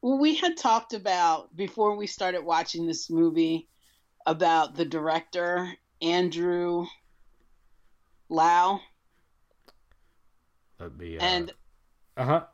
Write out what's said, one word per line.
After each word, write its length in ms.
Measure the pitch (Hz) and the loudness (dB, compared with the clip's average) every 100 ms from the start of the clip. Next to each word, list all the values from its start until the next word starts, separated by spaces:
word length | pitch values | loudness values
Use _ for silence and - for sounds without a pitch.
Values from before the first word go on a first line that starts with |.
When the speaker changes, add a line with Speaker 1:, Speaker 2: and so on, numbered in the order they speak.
Speaker 1:
Well, 180 | 247 269 | 0 2
we 160 | 302 311 | 2 2
had 200 | 359 330 | 0 0
talked 380 | 240 220 - | 2 2 0
about, 600 | 220 190 180 170 165 - | -6 -2 2 2 2 -4
before 400 | 160 196 - 208 208 | -8 -8 0 0 0
we 100 | 208 | -6
started 380 | - 185 180 | -4 -4 -2
watching 420 | 160 165 170 170 165 | 0 0 0 -4 -4
this 240 | 160 - | -4 -4
movie, 580 | 165 165 160 160 165 - _ _ _ _ _ | 2 2 4 0 0 -6 _ _ _ _ _
about 520 | - 160 170 165 151 147 | -4 0 2 4 2 -2
the 80 | |
director, 840 | 160 160 156 160 165 180 175 180 180 180 _ _ | -4 -2 -2 -2 -4 -6 -2 -2 -4 -12 _ _
Andrew 880 | 165 175 180 160 175 175 175 175 175 - _ _ _ _ _ _ _ _ _ _ _ _ _ | -2 0 0 0 -2 -2 -2 -2 -4 -12 _ _ _ _ _ _ _ _ _ _ _ _ _
Lau. 520 | 160 165 175 180 196 - _ _ _ _ _ _ _ _ _ _ _ _ _ _ _ _ _ _ _ | 2 4 4 4 0 -8 _ _ _ _ _ _ _ _ _ _ _ _ _ _ _ _ _ _ _
Speaker 2:
Let 180 | 85 - | -18 -16
me, 220 | 85 82 | -14 -6
uh, 40 | |
Speaker 1:
And 300 | 180 180 170 - - _ _ _ _ - | -2 -2 -4 -14 -20 _ _ _ _ -6
Speaker 2:
uh-huh. 280 | 127 160 165 | 0 0 0